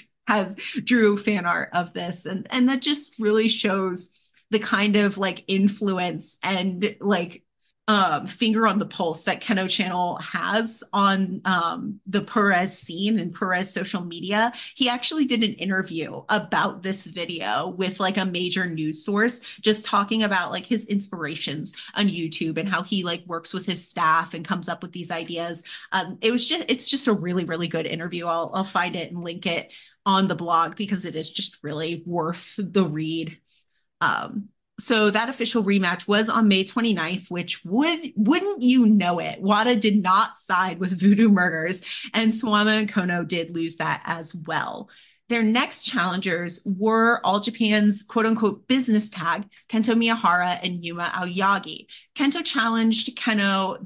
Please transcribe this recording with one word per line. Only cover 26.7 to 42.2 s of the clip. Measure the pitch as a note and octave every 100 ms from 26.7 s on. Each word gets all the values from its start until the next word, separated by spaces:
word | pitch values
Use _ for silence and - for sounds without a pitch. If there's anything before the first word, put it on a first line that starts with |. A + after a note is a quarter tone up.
| B3+ -
just | - -
a |
really, | G3 F3 F3+ E3+
really | E3 F3
good | D#3+ D3+
interview. | E3 E3+ F3 E3+
I'll, | E3 E3 F#3+
I'll |
find | F#3+ F#3 F3+ F3
it | D#3
and | F3
link | E3+ E3+ F#3+
it | E3 - - - _ G3+
on | F#3+ F#3+
the |
blog | E3+ E3+ E3 E3 -
because | G3+ G3 F3
it |
is | D#3 -
just | - - -
really | D3 D3+ D#3+ E3
worth | F3 F3 D#3+ F3 - -
the | F#3 F#3+ F3
read. | D3+ D#3 E3 D#3+ - _ _ _ _ _ -
Um, | D#3 C#2 - G#3 G3+ _ _ -
so | - A3+ G#3+
that | G#3 A#3
official | C4 B3+ A#3+
rematch | G3 G3+ F#3 F3+ -
was | G3+ A3
on | A3+ G#3+
May | F#3+ F#3+
twenty-ninth, | - A#3 F#3 D#3+ F#3+ -
which | F3 F3 -
would, | E3 G#3+ D#4+ E4 D#4+ -
wouldn't | G#3+ F4 G4 F#4
you | B3 B3+ A3
know | G#3 F3 F3
it, | D#3+ -
wada | F#3+ G#3 A#3 A#3+
did | G#3+ G#3
not | F#3 F#3+ A3+ -
side | - F#3 F#3 E3+
with | F3+ F3+
Voodoo | G3 G3+ A3+
Murders, | G3 F3+ D#3+ E3 F#3 - - -
and | G#3+